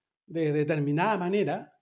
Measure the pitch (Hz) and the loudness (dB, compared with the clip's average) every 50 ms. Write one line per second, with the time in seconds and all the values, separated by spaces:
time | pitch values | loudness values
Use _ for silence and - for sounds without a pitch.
0 | _ _ _ _ _ - 156 165 160 151 147 151 147 156 160 151 139 147 147 160 | _ _ _ _ _ -8 -4 -2 0 0 2 0 0 0 0 0 0 0 0 2
1 | 185 220 214 185 180 175 196 208 190 143 165 220 240 - _ _ | 2 2 0 0 0 0 0 0 0 0 -2 -4 -6 -12 _ _